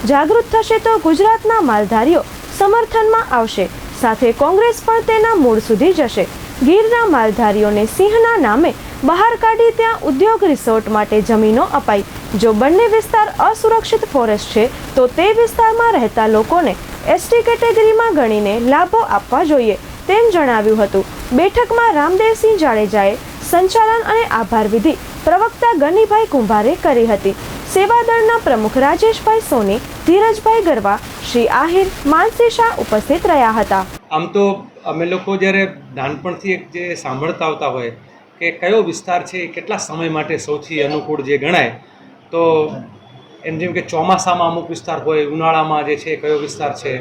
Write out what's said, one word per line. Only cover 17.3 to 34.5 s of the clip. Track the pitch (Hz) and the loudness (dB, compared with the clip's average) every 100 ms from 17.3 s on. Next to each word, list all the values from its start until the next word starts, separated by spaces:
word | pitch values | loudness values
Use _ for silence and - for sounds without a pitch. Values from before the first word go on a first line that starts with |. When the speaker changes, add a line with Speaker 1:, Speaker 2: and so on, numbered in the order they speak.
Speaker 1:
ટી | 480 | 0
કેટેગરીમાં | 453 466 466 440 440 440 466 | 2 0 2 4 4 4 2
ગણીને | 311 233 214 208 214 240 | 0 0 0 0 0 2
લાભો | 294 359 466 | 2 2 0
આપવા | - 202 - 254 | 0 -2 -2 -2
જોઈએ | 330 294 226 190 - - - | 2 2 2 -2 -6 -12 0
તેમ | 403 466 | 2 4
જણાવ્યું | 349 277 226 208 220 | 2 2 2 2 2
હતું. | 202 196 - - - | 2 0 -2 -10 -2
બેઠકમાં | 254 381 - 480 466 466 | 2 2 2 0 2 2
રામદેવસિંહ | 302 294 381 440 440 440 415 | 2 0 2 2 2 2 2
જાડેજાએ | 302 220 208 208 196 214 - - - | 2 0 0 2 0 0 -10 -14 -2
સંચાલન | 349 370 453 440 453 | 0 2 2 2 2
અને | 453 440 466 | 0 0 0
આભાર | 220 220 220 208 | -2 0 0 0
વિધિ | 220 302 - - - | 2 0 -2 -8 -4
પ્રવક્તા | - 359 466 - 480 349 | 0 2 0 0 0 2
ગનીભાઈ | 277 370 440 427 453 | 2 2 4 2 2
કુંભારે | 285 208 214 226 339 | 0 0 2 2 0
કરી | 339 247 226 | 0 2 2
હતી. | 202 381 - - - - | 0 -2 -4 -10 -12 -4
સેવાદળના | 370 392 466 466 466 440 466 | 0 2 2 2 2 2 0
પ્રમુખ | 392 233 214 262 | 0 0 0 0
રાજેશભાઈ | 277 339 440 440 - 440 440 | 0 2 0 2 0 0 0
સોની, | 262 202 214 - - - | 0 0 -2 -6 -6 2
ધીરજભાઈ | 359 440 440 440 453 | 4 4 2 2 2
ગરવા, | 349 262 202 208 - - - | 2 0 0 -2 -6 -14 -4
શ્રી | 240 - | 0 2
આહિર, | 240 311 359 381 - 285 | 0 2 2 0 -2 0
માનસી | 320 415 - 466 | 2 2 2 0
શાહ | 466 466 - | 2 0 0
ઉપસ્થિત | 220 214 214 311 392 | -2 -2 0 -2 2
રહ્યા | 311 233 220 | 2 2 0
હતા. | 196 190 190 - - | 0 -2 -4 -12 -6
Speaker 2:
આમ | 156 175 | -6 -4
તો | 202 202 | 0 0